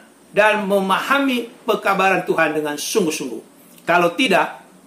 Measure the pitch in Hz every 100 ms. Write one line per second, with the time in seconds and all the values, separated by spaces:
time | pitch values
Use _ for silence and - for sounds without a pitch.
0 | - _ - - 214 208 196 196 190 180
1 | - 190 277 247 233 - - 208 208 190
2 | 190 180 - 165 160 151 151 147 - 220
3 | 170 147 135 110 - - - - - 170
4 | - - 254 170 151 - - -